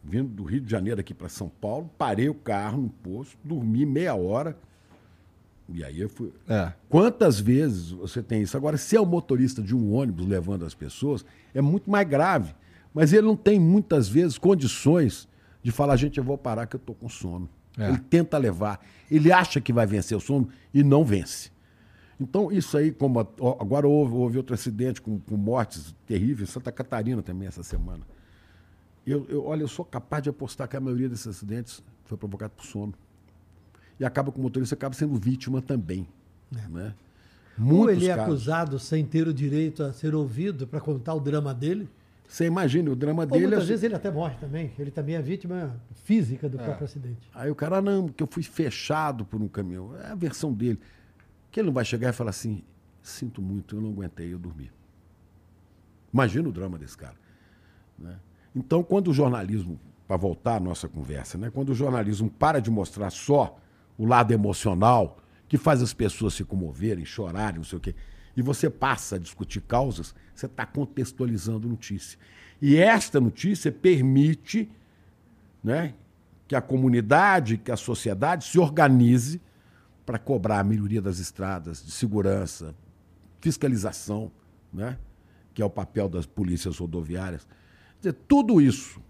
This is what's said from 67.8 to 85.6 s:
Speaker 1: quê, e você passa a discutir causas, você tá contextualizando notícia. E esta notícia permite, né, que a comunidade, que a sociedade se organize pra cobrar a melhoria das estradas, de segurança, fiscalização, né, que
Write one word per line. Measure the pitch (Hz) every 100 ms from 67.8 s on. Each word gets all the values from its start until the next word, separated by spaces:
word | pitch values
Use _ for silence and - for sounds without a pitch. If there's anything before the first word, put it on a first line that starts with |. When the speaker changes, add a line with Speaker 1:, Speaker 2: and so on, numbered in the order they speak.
Speaker 1:
quê, | - - - - - -
e |
você | 127 120 160
passa | - 135 120 - 95
a |
discutir | 82 - - 101
causas, | - 120 135 85 82 - -
você | - 123
tá | -
contextualizando | 113 143 139 - 123 - 123 107 98 110 117
notícia. | 117 - 101 - - - - - -
E | 143 151
esta | 196 226 - 143
notícia | 117 - 180 196 151
permite, | - 185 165 131 135 151 151 - 220 214 - _ _ _ _ _ _ _ _
né, | 107 143 165 - - _ _ _ _
que |
a | 135
comunidade, | - 131 131 120 107 147 202 185 113 113
que | -
a | 117
sociedade | - 113 110 98 143 175
se | - 170
organize | 165 156 147 127 120 123 123 175 - _ _ _ _ _ -
pra | 113
cobrar | - 104 101 104
a |
melhoria | 98 107 101 107
das | 98 87
estradas, | 87 - 95 92 82 78
de | -
segurança, | - 117 104 95 98 90 - 80 78 - _ _ _ - _
fiscalização, | 165 - 143 117 104 - - 104 110 _ _ _ _
né, | 87 113 127 - _ _ _ _
que | -